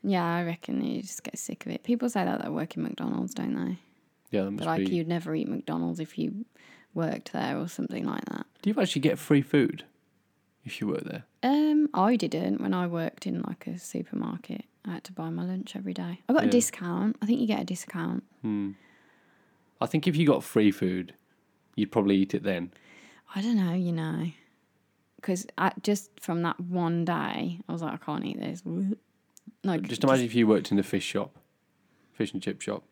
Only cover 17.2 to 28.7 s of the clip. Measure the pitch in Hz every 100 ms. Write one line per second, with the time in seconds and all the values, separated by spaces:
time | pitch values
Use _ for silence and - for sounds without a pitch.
17.2 | 208 240 233 208 180 180 - 175 170 -
18.2 | - _ 110 104 101 98 _ _ _ _
19.2 | _ _ _ _ _ _ 120 156 151 151
20.2 | 160 110 - - 107 95 95 92 90 -
21.2 | _ _ _ _ _ - 101 - 101 98
22.2 | 98 - 104 90 85 - - - - -
23.2 | _ - 214 226 180 175 175 165 160 165
24.2 | 165 151 _ _ _ _ _ _ _ -
25.2 | - 185 208 - 190 - - 202 - -
26.2 | - 170 170 - 175 180 170 170 170 170
27.2 | 143 - - 175 - 170 165 175 - 147
28.2 | - - - 170 180